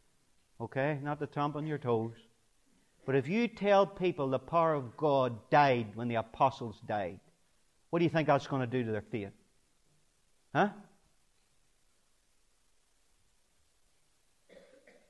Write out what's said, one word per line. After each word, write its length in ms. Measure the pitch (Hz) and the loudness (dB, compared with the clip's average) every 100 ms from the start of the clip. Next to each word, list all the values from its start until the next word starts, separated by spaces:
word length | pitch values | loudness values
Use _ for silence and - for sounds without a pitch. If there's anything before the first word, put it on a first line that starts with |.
| _ _ _ _ _ - | _ _ _ _ _ -14
okay, 400 | 117 135 139 147 | -8 -4 -2 -2
not 180 | 147 147 | -6 -6
to 80 | 147 | -6
tramp 280 | - 147 147 | -4 -4 -4
on 100 | 156 | -6
your 120 | 147 | -4
toes, 340 | 123 113 113 117 - _ _ _ _ _ _ _ - | 0 0 -2 -8 -20 _ _ _ _ _ _ _ -2
but 100 | 135 | 0
if 140 | 127 | 0
you 180 | 208 240 | 0 -2
tell 400 | - 202 196 196 | -2 4 4 4
people 420 | 196 180 165 135 | 0 -2 0 -2
the 80 | 131 | -2
power 360 | - 165 165 | 0 0 2
of 240 | 151 120 - | 0 -4 -2
God 520 | 151 139 127 113 - | 2 2 2 -2 2
died 460 | 151 143 123 107 104 | 4 6 4 0 -6
when 140 | 120 | -4
the 60 | 117 | -2
apostles 680 | 110 - 135 - 117 101 - | -4 0 0 2 -8 -10 -6
died, 360 | 107 92 92 - _ _ _ _ _ _ | -4 -4 -8 -18 _ _ _ _ _ _
what 100 | 170 | 0
do 40 | |
you 60 | 170 | 2
think 180 | 165 147 | 2 2
that's 200 | 143 - | 2 2
gonna 200 | 139 123 | -2 -2
do 160 | 127 | -2
to 80 | 113 | -2
their 100 | 107 | -4
faith? 300 | 104 117 98 - _ _ _ _ _ _ _ _ _ _ _ | -4 -8 -8 -12 _ _ _ _ _ _ _ _ _ _ _
Huh? 180 | 143 202 - - _ _ _ _ _ _ _ _ _ _ _ _ _ _ _ _ _ _ _ _ _ _ _ _ _ _ _ _ _ _ _ _ _ _ _ _ - - - - - | 0 0 -2 -18 _ _ _ _ _ _ _ _ _ _ _ _ _ _ _ _ _ _ _ _ _ _ _ _ _ _ _ _ _ _ _ _ _ _ _ _ -20 -20 -20 -20 -20